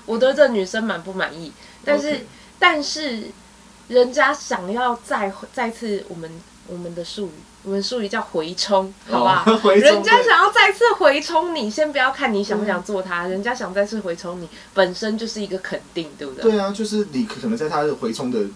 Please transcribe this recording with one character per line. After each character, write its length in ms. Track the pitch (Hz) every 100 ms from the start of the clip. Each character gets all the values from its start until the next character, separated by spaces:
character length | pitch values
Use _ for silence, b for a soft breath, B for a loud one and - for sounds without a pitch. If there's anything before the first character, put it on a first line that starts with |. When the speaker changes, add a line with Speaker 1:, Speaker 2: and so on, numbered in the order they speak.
Speaker 1:
我 140 | - 226
对 160 | 262
这 120 | 277 269
女 160 | 220
生 200 | 185 220
满 180 | 220 170
不 80 | 170
满 240 | 185 156
意。” 160 | 156 156 B B B
但 160 | 285 294
是， 120 | 294
Speaker 2:
OK。 160 | 277 233 B B -
Speaker 1:
但 260 | 359 311
是 400 | 277 302 294 226 - - - - - - -
人 240 | 247 247
家 220 | 254 269
想 360 | 294 - 214 180
要 240 | 226 254 -
再， 360 | - 254 196 190 -
再 200 | - 226
次 340 | 226 233 196 -
我 60 |
们， 160 | 170 160 165 - - -
我 100 | 175
们 180 | 175
的 80 | 170
术 220 | 170 - 185
语， 40 | 156 - -
我 60 | 196
们 120 | 196
术 180 | 202 247
语 80 | 202
叫 140 | 226
回 320 | 220 170 160
冲， 400 | 180 - 196 190 - -
好 120 | -
不 60 | 190
好？ 240 | 180 190
Speaker 2:
哦， 60 | 220
<laughs> 60 |
回 160 | 208 202
冲， 100 | 277
Speaker 1:
人 120 | 302
家 180 | 440 480
想 160 | 480 339
要 80 | 403
再 200 | 440 392
次 120 | 392 466 -
回 240 | 370 285
冲 320 | 294 320 349
你， 160 | 320 214
先 220 | 254 302
不 80 | 277
要 140 | 262
看 200 | 269 269
你 120 | 202
想 120 | 208 208
不 80 |
想 200 | 208 180
做 180 | 180 196
他， 220 | 185 175
Speaker 2:
对。 80 | 180
Speaker 1:
人 100 | 190
家 100 | 226
想 220 | 247 190
再 100 | 190
次 140 | 202 214
回 160 | 185
冲 260 | 170 175 180
你， 80 | 165 B B
本 220 | - 185
身 240 | 180 214 214
就 80 | 226
是 140 | 214
一 80 | 190
个 100 | 185
肯 220 | - 156 -
定， 160 | 175 151 -
对 120 | 143
不 60 |
对？ 80 | 127 226
Speaker 2:
对 80 | 214
啊， 100 | 196
就 140 | 202
是 240 | 208 208 208
你 140 | 127
可 240 | 220 - 123
能 80 | 117
在 120 | 151
他 140 | 151
的 140 | 151 139
回 160 | 117
冲 180 | 113 123
的 160 | 117 101